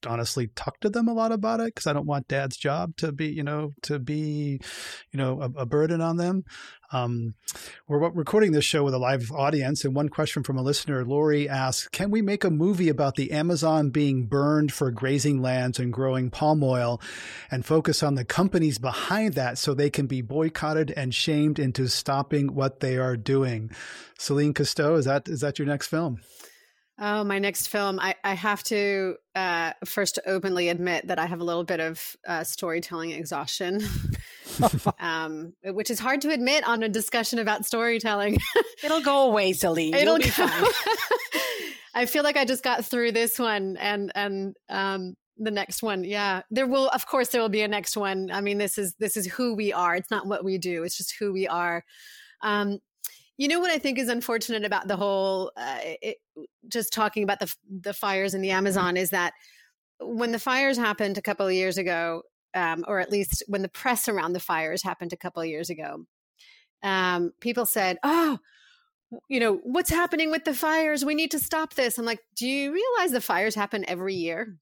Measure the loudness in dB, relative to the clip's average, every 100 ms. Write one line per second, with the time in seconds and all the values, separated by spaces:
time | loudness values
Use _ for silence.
0 | -4 -2 -2 -2 -4 -4 -8 -2 -2 2
1 | 0 2 0 0 0 0 -2 -2 -2 0
2 | 0 -4 0 -2 -2 -2 -2 0 -2 -4
3 | -4 -2 -4 -2 -4 -2 -4 -8 -6 -4
4 | -2 -2 -2 -2 -2 -4 -8 -14 -14 -14
5 | -10 -4 -2 -2 -4 -4 0 2 2 2
6 | 0 0 0 0 -4 -14 -20 -20 _ -4
7 | -2 -2 -4 -8 -12 -12 -14 -18 _ 2
8 | 2 0 2 4 6 4 4 2 2 2
9 | 2 0 -2 0 2 2 0 0 0 0
10 | 0 0 -2 -2 -2 0 0 0 0 -2
11 | 0 2 4 4 2 0 0 -2 -6 -4
12 | 0 2 2 2 2 4 4 4 4 4
13 | 2 2 0 2 2 2 4 4 4 4
14 | 2 2 2 2 4 4 2 2 -2 0
15 | 0 2 2 2 2 0 0 0 -2 0
16 | 0 2 -2 2 4 4 4 2 2 -2
17 | -6 -12 -12 -14 -6 -6 2 4 4 2
18 | 2 2 0 2 2 4 2 0 -4 -4
19 | -2 0 2 0 -2 0 -2 2 2 2
20 | 0 -2 -2 0 0 0 0 2 0 0
21 | -2 0 2 4 4 2 0 2 0 0
22 | 0 0 2 2 2 2 -2 0 -2 0
23 | 0 -2 2 2 4 0 -6 -10 -16 -16
24 | -20 -10 -2 2 2 2 0 2 4 4
25 | 4 0 0 -4 -4 -2 -2 -2 -2 -2
26 | -2 -4 -10 -20 -20 -20 _ _ _ -6
27 | -2 0 0 0 0 0 -2 0 0 0
28 | -2 -2 -2 0 0 -2 0 0 0 0
29 | -2 -6 _ -4 0 0 -2 -4 -6 -2
30 | -2 -2 -2 -2 0 0 2 0 0 -2
31 | -2 -2 -2 -2 -2 -2 -2 -2 -2 -6
32 | -12 -14 -6 -6 -4 -6 -4 -4 -4 -6
33 | -6 -8 -8 -6 -6 -4 -2 -2 -2 -2
34 | -2 -4 -6 -18 -14 2 2 4 -2 -2
35 | -4 -4 -4 -6 -10 -12 -8 -4 -4 -2
36 | 0 0 0 0 2 2 2 0 0 -2
37 | 0 -2 0 -2 0 -2 -2 -2 0 0
38 | 0 0 2 2 2 2 0 -4 -2 0
39 | 4 6 6 6 2 2 2 2 2 4
40 | 6 6 4 4 2 4 2 2 0 -2
41 | 0 -2 0 -4 -2 -4 -8 -12 -8 -2
42 | 0 2 2 4 2 0 0 0 0 0
43 | 2 2 0 0 0 0 -2 -2 -2 -2
44 | -2 -2 -2 -2 -4 -8 _ -2 -2 -2
45 | -6 -12 _ _ -2 -2 -4 -4 -2 -2
46 | -2 0 0 -2 -2 -2 2 2 2 0
47 | 0 0 2 2 2 2 0 -2 -2 -2
48 | -2 -2 -2 -2 -2 0 0 -2 -4 -2
49 | -4 -2 -4 -2 -2 0 0 2 2 0
50 | -2 -4 -2 -4 -2 -2 -2 -4 -4 -6
51 | -8 -4 -4 -2 -2 0 -2 -4 -8 -20
52 | -20 -20 -20 _ -2 0 0 -4 _ _
53 | -16 -16 _ -4 0 2 2 0 0 -2
54 | 0 -2 -2 -4 -2 -2 0 -2 0 -2
55 | 0 2 0 0 -4 -6 -8 -6 -8 -8
56 | -8 -10 _ -20 -20 _ -8 -6 -4 -2
57 | -2 0 -2 0 -4 -6 _ -10 -8 -4
58 | -2 0 0 0 0 2 2 2 2 0
59 | 0 0 -2 -4 -20 -20 _ _ _ _
60 | -8 -2 -2 -2 0 2 4 4 2 2
61 | 0 -2 -2 0 2 2 2 0 -2 0
62 | -2 -4 -10 _ _ -2 0 -2 -2 -2
63 | 0 0 0 -4 -4 -4 -4 -2 0 0
64 | 0 -2 -2 -2 -2 -2 0 -2 -4 -6
65 | -8 -8 -8 -6 -6 -6 -8 -8 -10 -12
66 | -14 _ _ _ -20 _ _ _ -2 2
67 | 2 2 -2 -2 -4 -2 0 2 0 0
68 | 2 4 2 0 _ _ _ _ _ _
69 | _ -20 _ 0 2 2 0 -2 0 2
70 | 2 2 0 0 0 0 2 2 2 0
71 | 0 0 0 -2 -2 -2 -2 0 0 0
72 | -2 -4 _ -4 -2 0 0 0 0 2
73 | 2 0 0 0 2 0 -2 -4 -4 -4
74 | -4 -4 -4 -4 -8 -12